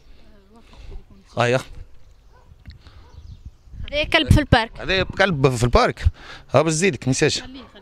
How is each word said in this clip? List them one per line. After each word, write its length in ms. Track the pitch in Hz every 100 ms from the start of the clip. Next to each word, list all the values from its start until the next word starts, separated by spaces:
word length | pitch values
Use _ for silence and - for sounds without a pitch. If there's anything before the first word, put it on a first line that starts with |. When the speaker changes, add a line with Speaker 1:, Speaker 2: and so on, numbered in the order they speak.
| - - - 196 196 226 - - - - - - - -
Speaker 1:
اه 80 | 120
يا. 140 | 127 - - - - - - - - - - - - - - - - - - - - - - -
Speaker 2:
هذا 120 | 294
كلب 280 | 311 320 294
في 80 | 302
البارك. 400 | 277 247 226 -
Speaker 1:
هذا 220 | 139 185
كلب 540 | 180 - 196 151 135 123
في 80 |
البارك. 400 | 120 208 226 - - - - - -
ها 120 | 127
باش 100 | 160
زيدك 360 | 156 190 120 127
ما 20 |
يسالش. 320 | 131 151 - - - - -